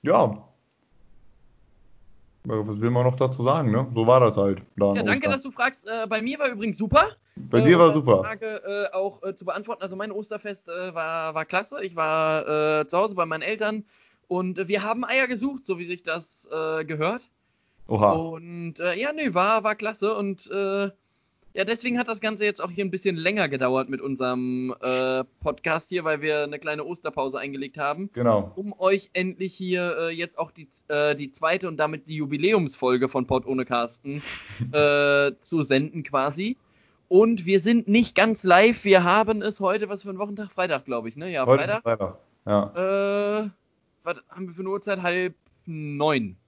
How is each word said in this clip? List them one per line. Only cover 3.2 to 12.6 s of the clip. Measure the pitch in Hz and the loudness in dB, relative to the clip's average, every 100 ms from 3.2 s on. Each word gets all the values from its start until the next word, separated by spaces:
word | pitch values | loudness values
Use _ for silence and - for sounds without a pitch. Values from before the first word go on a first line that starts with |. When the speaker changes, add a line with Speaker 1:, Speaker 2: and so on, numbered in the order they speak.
| 131 131 | -2 0
Speaker 1:
sagen, | 120 156 131 | 0 2 2
ne? | 107 131 | 0 0
So | 113 113 | 0 6
war | 127 | 8
das | 120 104 | 6 4
halt | 101 95 - - | 0 -2 -6 0
da | 101 | 2
an | 101 | 2
Speaker 2:
Ja, | |
danke, | - 254 | 2 0
Speaker 1:
Ostern. | 202 | 0
Speaker 2:
dass | 269 | -2
du | 269 | -6
fragst. | 233 247 - 202 | -4 -4 -4 -10
Äh, | 226 220 | -8 -4
bei | 220 | -4
mir | 226 294 | -4 -2
war | 277 | -4
übrigens | 233 220 185 | -2 -6 -4
super. | 214 285 403 - _ - | 2 4 4 -2 _ -18
Speaker 1:
Bei | - 117 | 0 4
Speaker 2:
Äh, | |
Speaker 1:
dir | 123 170 | 8 8
Speaker 2:
um | |
Speaker 1:
war | 170 | 8
Speaker 2:
deine | |
Speaker 1:
super. | 147 127 101 | 6 6 4
Speaker 2:
Frage, | 95 220 220 214 190 202 202 | 4 -6 -8 -8 -6 -4 -4
äh, | 185 | -2
auch, | 196 196 | -4 -6
äh, | 190 | -10
zu | 190 | -8
beantworten. | 180 190 214 233 | -6 -8 -8 -10
Also | 190 185 | -10 -10
mein | 214 | -8
Osterfest, | 202 208 214 208 196 - | -10 -10 -10 -10 -14 -12
äh, | 170 185 | -10 -8
war, | 165 160 165 160 | -6 -6 -4 -6
war | 156 | -6
klasse. | 156 180 214 - | -4 -4 -4 -10
Ich | 190 170 | -10 -4
war, | 156 160 156 156 - 151 | 0 2 2 0 0 0